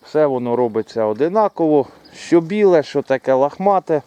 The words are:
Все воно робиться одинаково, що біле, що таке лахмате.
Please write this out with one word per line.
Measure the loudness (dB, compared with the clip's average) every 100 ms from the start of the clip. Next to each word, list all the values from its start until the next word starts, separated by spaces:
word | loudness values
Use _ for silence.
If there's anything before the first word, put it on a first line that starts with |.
Все | -4 0 0
воно | 0 -4 -2
робиться | -2 -2 -6 -4 -4
одинаково, | -2 -2 0 -2 -2 0 0 0 -10 -20
що | -20 0 0
біле, | 0 0 4 2
що | 0 -6
таке | -2 -4 0
лахмате. | 0 0 -2 0 0 0 -4